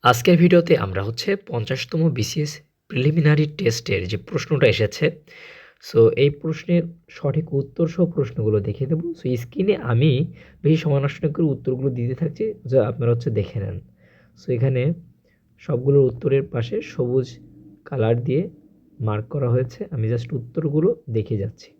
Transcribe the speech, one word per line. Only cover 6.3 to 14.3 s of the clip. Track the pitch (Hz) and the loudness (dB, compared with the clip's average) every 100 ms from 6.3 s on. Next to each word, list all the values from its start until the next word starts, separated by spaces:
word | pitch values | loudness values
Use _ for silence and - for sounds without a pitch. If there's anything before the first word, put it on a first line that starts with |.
| 143 | 0
প্রশ্নের | 160 160 - 175 170 - _ | -8 -8 0 0 0 -10 _
সঠিক | - 147 156 160 | -6 -4 -2 -2
উত্তর | 139 139 - 165 | -4 -4 -2 -2
সহ | 175 165 | 0 -2
প্রশ্নগুলো | - 123 - 110 107 | 0 -4 -2 0 0
দেখিয়ে | 101 104 135 | 0 -6 -4
দেবো। | 160 339 330 | -2 -4 -6
So | - 123 | -4 -4
স্ক্রিনে | - - 190 - 123 | -4 -4 0 0 0
আমি | 117 156 127 175 - - - | 2 4 2 -2 -6 -20 -4
বেশি | 147 160 | 2 2
সময় | 160 139 | 2 0
নষ্ট | 139 - | 0 -2
না | 156 | -4
করে | 151 165 | 0 -2
উত্তরগুলো | 135 - 127 135 123 | 0 -4 -2 -2 -2
দিতে | 120 131 | -4 -2
থাকছি, | 160 - 220 214 - | -4 -2 -6 -6 0
যা | 131 110 | 2 2
আপনারা | - 120 | 0 0
হচ্ছে | 117 - | 0 0
দেখে | 107 98 110 | -2 -2 -4
নেন। | 98 92 - _ _ _ _ | -6 -10 -14 _ _ _ _